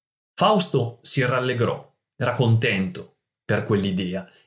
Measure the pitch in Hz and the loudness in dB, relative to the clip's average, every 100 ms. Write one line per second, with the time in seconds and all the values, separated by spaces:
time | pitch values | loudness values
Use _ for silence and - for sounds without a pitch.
0 | _ _ _ - 190 214 - 135 117 - | _ _ _ 0 2 2 2 0 -2 -6
1 | - - 123 127 127 120 104 - - _ | -2 0 0 0 -2 0 -2 -4 -10 _
2 | _ - 127 117 120 113 117 98 92 - | _ -6 -2 0 2 4 2 0 -4 -8
3 | - _ _ _ - 104 - 101 98 92 | -16 _ _ _ -2 -2 0 0 0 -2
4 | 90 92 90 _ | -4 -6 -10 _